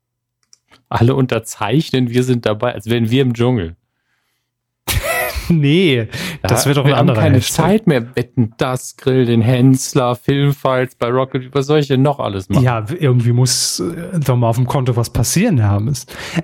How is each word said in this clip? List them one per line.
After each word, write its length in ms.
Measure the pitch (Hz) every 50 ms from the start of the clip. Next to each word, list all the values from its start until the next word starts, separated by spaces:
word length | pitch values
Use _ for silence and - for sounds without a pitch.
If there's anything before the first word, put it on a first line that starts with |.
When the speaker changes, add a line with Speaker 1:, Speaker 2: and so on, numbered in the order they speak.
| _ _ _ _ _ _ _ _ _ _ _ _ _ _ _ _ _ -
Speaker 1:
Alle 240 | 120 110 113 120 135
unterzeichnen, 960 | 139 131 123 120 110 - - - - 107 101 117 156 160 - - 131 127 117
wir 140 | 117 123 127
sind 200 | 127 127 120 -
dabei, 300 | 110 107 107 123 123 -
als 100 | 117 -
wären 220 | 110 117 120 117 110
wir 120 | 120 135 139
im 100 | 123 117
Dschungel. 420 | 117 120 123 127 113 85 82 85 _ _ _ _ _ _ _ _ _ _ _ _ _ _ _ _ _ _ _ _ _ -
Speaker 2:
<laughs> 100 | - - - - 605 - - - - - - - -
Nee, 600 | 175 160 143 139 151 180 196 160 131 117 110 - - 139 175 180 165 - -
das 200 | - - 117 -
Speaker 1:
Ja, 40 | 135
Speaker 2:
wird 80 | 143 147
doch 60 | 131
Speaker 1:
wir 100 | 147 135
Speaker 2:
ein 40 | 123
Speaker 1:
haben 80 | 120 -
Speaker 2:
anderer 140 | 123 110 156
Speaker 1:
keine 120 | 151 139 127
Speaker 2:
Hashtag. 280 | - - - - 160
Speaker 1:
Zeit 200 | 170 202 220 - 175
mehr. 260 | 147 123 117 123 -
Wetten, 380 | - 135 - - 131 113 110 - -
das, 380 | 147 131 127 127 - - -
Grill, 300 | - - 131 131 131 127
den 160 | 117 117 117 110
Hensler, 720 | 123 131 123 127 135 131 131 - - - 143 123 123 123
Filmfights 800 | - - - 143 143 143 143 139 - - 135 131 127 127 127 -
bei 160 | - 127 117
Rocket, 420 | 123 131 131 131 - 131 127 127 -
was 140 | 143 135
soll 140 | 139 151 156
ich 80 | 143 139
denn 120 | 139 127
noch 200 | 135 147 139 -
alles 280 | 120 110 98 98 95 -
machen? 140 | 98 - 123
Speaker 2:
Ja, 240 | 127 120 110 107 101
irgendwie 440 | 160 180 156 131 123 123 113 120 120
muss, 480 | 120 127 127 - - - - - -
äh, 380 | 175 170 165 - - - 190 165
doch 160 | 139 135 123
mal 120 | 123 120 113
auf 80 | 113
dem 100 | 123 127
Konto 280 | 120 - 143 127 127 117
was 140 | 117 117 -
passieren, 480 | - - 110 - - - - 247 175 123
Herr 120 | 110 101
Hammes. 360 | 101 101 107 139 143 - - - - - - - - 170